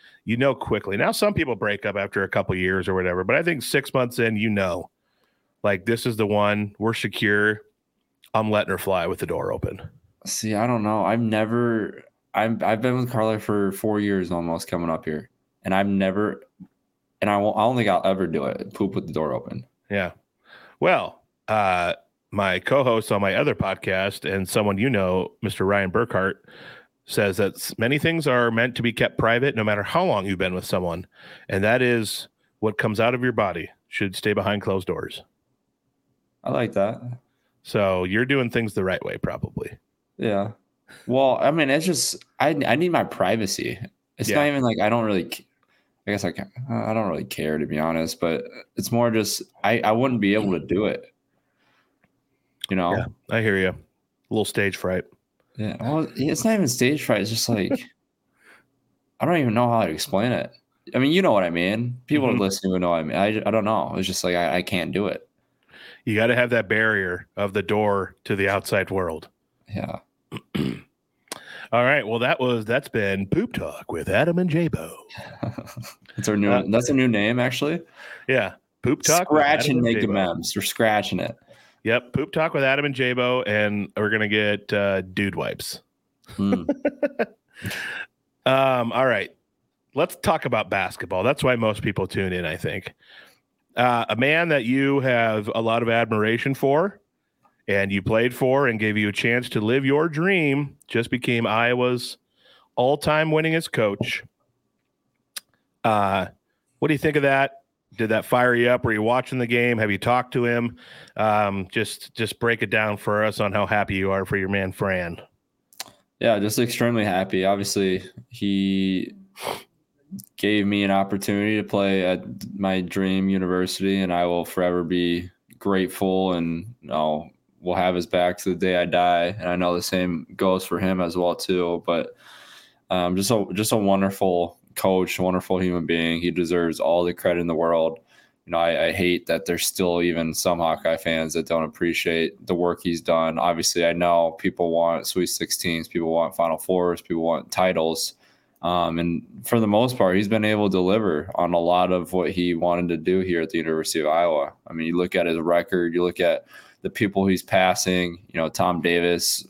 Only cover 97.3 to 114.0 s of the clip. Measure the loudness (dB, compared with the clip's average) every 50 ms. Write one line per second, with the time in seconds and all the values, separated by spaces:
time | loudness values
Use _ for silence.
97.3 | _ _ _ _ _ _ _ 0 0 0 2 0 -2 -2 0 2 2 2 2 0
98.3 | 0 0 2 2 4 4 4 2 0 0 0 0 0 0 0 -2 -2 0 0 0
99.3 | 0 0 -2 -2 -2 -2 0 2 2 2 2 2 2 2 2 0 0 0 0 2
100.3 | 2 2 2 2 0 0 -2 -4 -8 _ _ -4 -2 -2 -2 -2 -4 -4 -2 0
101.3 | 0 0 0 2 2 2 2 2 2 2 2 0 0 -2 -4 -8 -12 -16 _ _
102.3 | _ _ _ _ _ _ _ _ _ 0 2 2 2 2 2 2 2 2 2 2
103.3 | 2 2 2 2 0 -2 -2 -2 0 0 0 2 0 -2 -4 -4 -6 -8 -10 -14
104.3 | _ _ _ _ _ _ _ _ _ _ _ _ _ _ _ _ _ _ _ _
105.3 | -18 -18 -18 _ _ _ _ _ _ _ 0 2 2 2 2 2 0 -2 -2 -4
106.3 | -10 _ _ _ _ _ _ _ _ -2 0 0 0 0 0 0 2 2 4 4
107.3 | 4 4 2 0 -2 -8 _ _ _ _ _ _ -6 -4 0 0 0 0 0 2
108.3 | 2 4 4 4 4 4 4 4 2 2 2 0 0 2 2 2 2 0 0 -2
109.3 | -4 -4 -2 0 2 2 2 2 2 2 0 0 0 0 2 2 2 2 0 -2
110.3 | -2 0 0 2 2 0 -2 -4 -6 -10 -20 -20 -20 -20 -20 -10 -4 0 2 2
111.3 | 2 2 2 0 -2 -4 -6 -4 -4 -4 -4 -4 -6 -12 -16 -12 -8 -6 -6 -6
112.3 | -4 -2 0 0 0 0 -2 0 0 0 0 0 -2 -2 -2 0 0 2 2 0
113.3 | 0 -2 -2 0 0 0 0 2 0 0 0 0 -2 -2